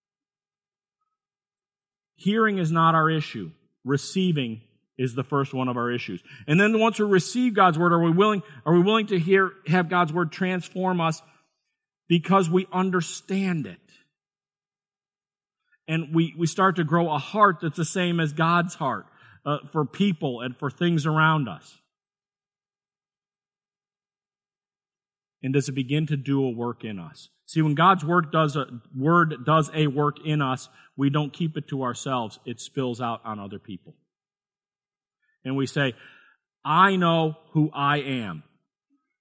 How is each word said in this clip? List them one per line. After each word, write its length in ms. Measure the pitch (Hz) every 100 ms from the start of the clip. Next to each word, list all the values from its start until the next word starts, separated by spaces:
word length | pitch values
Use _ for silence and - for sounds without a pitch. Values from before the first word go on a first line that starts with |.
| _ _ _ _ _ _ _ _ _ _ 1077 _ _ _ _ _ _ _ _ _ _ _
Hearing 400 | 190 220 220 196
is 160 | 160
not 220 | 165 165
our 160 | 160 156
issue. 400 | 160 151 117 85 - _ _
Receiving 800 | 123 139 - 190 185 151 120 110 - _ _ -
is 160 | 127
the 100 | 120
first 300 | 127 139 135
one 140 | 131 127
of 80 | 123
our 140 | 120
issues. 320 | 120 117 90 - - -
And 140 | 160
then 180 | 214 220
once 200 | 226 214
we 80 | 208
receive 480 | 190 - 247 247
God's 240 | 202 185 156
word, 140 | 175
are 100 | 170
we 80 | 165
willing, 320 | 170 214 202 - - 151
are 80 |
we 60 | 175
willing 260 | 190 220 208
to 120 | 185
hear, 340 | 160 196 185 - -
have 220 | 185 165
God's 240 | 180 175
word 200 | 165 165
transform 680 | - 185 185 - 185 185 180
us 220 | 165 156 - _ _ _ _ _ _ _ -
because 420 | 170 156 196 170
we 160 | 185 190
understand 920 | 180 190 180 170 - - 190 190 165 107
it? 120 | 85 _ _ _ _ _ _ _ _ _ _ _ _ _ _ _ _ _ _ _ _ -
And 260 | 160 147
we, 200 | 165 165 156
we 80 | 170
start 300 | - 190 180
to 80 |
grow 260 | 160 170 170
a 80 | 147
heart 400 | - 208 202 165
that's 140 | 165 175
the 80 |
same 360 | 160 190 175 170
as 120 | 156
God's 420 | 151 165 175 175
heart, 320 | - 143 104 - _ - -
uh, 140 | 143 147 151
for 120 | 160
people 560 | 135 - 202 160 147 120
and 160 | 123 127
for 140 | 143
things 360 | - 175 165 156
around 420 | 156 156 160 117
us. 300 | 78 - - _ _ _ _ _ _ _ _ _ _ _ _ _ _ _ _ _ _ _ _ _ _ _ _ _ _ _ _ _ _ _ _ _ _ _ _
And 100 | 135
does 160 | 139 135
it 60 |
begin 320 | 135 127 147 156
to 100 | 147
do 280 | 131 139
a 60 | 135
work 340 | 117 120 117
in 160 | 113 98
us? 300 | 80 - - _ -
See, 160 | 160
when 120 | 156
God's 300 | 147 180 190
work 260 | 147 175 156
does 240 | 160 156
a, 120 | 143 131 120 - 131
word 480 | 143 170 160 131
does 260 | 127 160 143
a 140 | 156 151
work 300 | 139 147 -
in 160 | 156 151
us, 280 | 135 131 - _ _ -
we 140 | 139
don't 220 | 151 143
keep 240 | - 165 151
it 120 | -
to 140 | 135
ourselves. 560 | 127 117 139 127 110 -
It 160 | - 113
spills 400 | - - 127 117
out 200 | 120 113
on 160 | 113 104
other 180 | 98 101
people. 360 | - 90 - - _ _ _ _ _ _ _ _ _ _ _ _ _ _
And 120 | 131 135
we 100 | 131
say, 280 | 151 135 113 - - _ _ _ _
"I 300 | 139 160 196
know 420 | 190 170 165 160 156 _
who 200 | 160 156
I 240 | 143 143 147
am." 460 | 139 131 104 78 - _ _ _ _ _ _ _